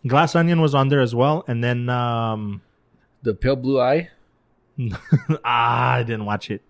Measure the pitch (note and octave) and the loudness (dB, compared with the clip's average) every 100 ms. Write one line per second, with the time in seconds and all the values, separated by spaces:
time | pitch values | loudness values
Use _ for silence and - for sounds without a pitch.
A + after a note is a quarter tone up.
0 | B2 C3+ E3 E3+ E3+ E3+ D#3+ C#3 C3+ C#3+ | 2 2 4 2 2 4 2 2 2 2
1 | B2 A#2+ C3+ D#3 - A#2 A#2+ A#2+ A#2+ B2 | 2 2 0 0 -4 -2 -2 -2 -2 -2
2 | A#2+ A#2 A2+ A2 G#2 G2+ _ _ _ _ | -2 -2 -2 -4 -6 -10 _ _ _ _
3 | _ _ A#2 G2 B2+ C3+ C3 C3+ B2 D3+ | _ _ -6 -2 0 0 0 0 2 0
4 | E3+ _ _ _ _ _ _ - A#2+ F#2 | -2 _ _ _ _ _ _ -8 -8 -8
5 | - D3+ - D#3 A#2+ A#2+ A#2 A#2+ B2 B2 | 0 0 0 -4 0 0 2 2 2 0
6 | A#2 A2 G#2 G#2 - G#2 _ | -2 -6 -4 -6 -6 -10 _